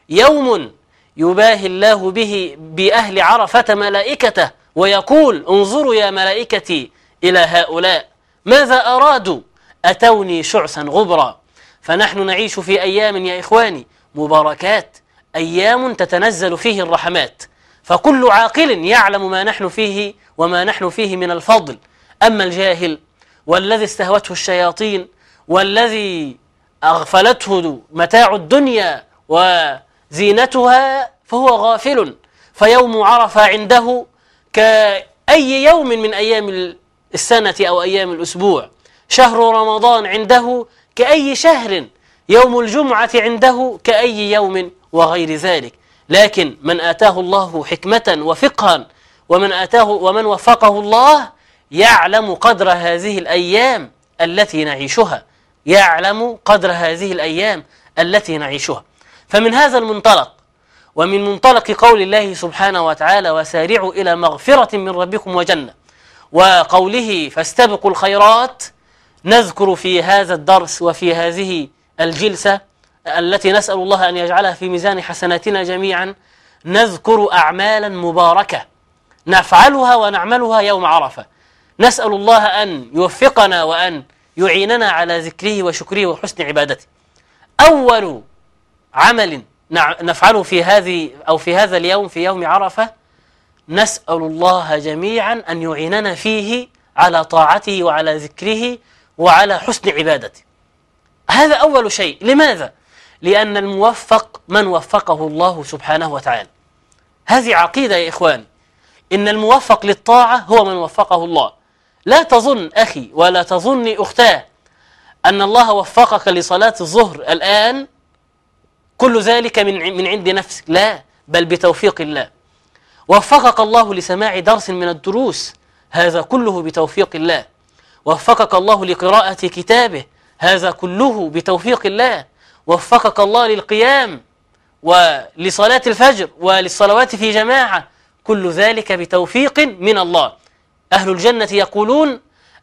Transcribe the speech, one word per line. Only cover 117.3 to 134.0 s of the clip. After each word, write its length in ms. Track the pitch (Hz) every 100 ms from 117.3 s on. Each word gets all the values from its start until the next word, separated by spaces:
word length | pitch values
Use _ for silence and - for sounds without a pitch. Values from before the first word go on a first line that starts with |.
| 165 185 208 220 269 277 _ _ _ _ _ _ _ _ _ _ -
كل 240 | 254 226
ذلك 380 | 208 233 233 226
من 220 | 202 190
ع-، 80 | 170
من 180 | 185 175
عند 220 | 208 180
نفسك، 340 | 190 - - -
لا، 360 | 175 214 170 _ _ -
بل 180 | 170 170
بتوفيق 560 | 170 175 165 202 -
الله. 280 | 151 147 117 _ _ _ _ _ _ _ -
وفقك 520 | 202 - 285 247 233
الله 340 | 214 233 214
لسماع 460 | 185 170 185 220 185
درس 300 | 180 226 -
من 200 | 180 175
الدروس، 640 | 165 190 220 254 - - - _ _ _
هذا 320 | 160 175 165
كله 400 | 156 254 226 185
بتوفيق 480 | 160 165 156 - 196 160
الله. 300 | 170 151 - _ _ _ _ _ -
وفقك 480 | 160 - 233 214
الله 320 | 190 196 208 185
لقراءة 640 | 175 180 214 190 185 180
كتابه، 580 | 175 170 240 233 156 - _ _ -
هذا 340 | 170 190 180
كله 580 | - 180 190 269 214 165
بتوفيق 560 | 156 175 180 208 240 196
الله. 500 | 202 254 190 - _ _ _ -
وفقك 520 | 170 - 240 220 208
الله 280 | 202 226 233
للقيام 760 | 208 - 214 240 277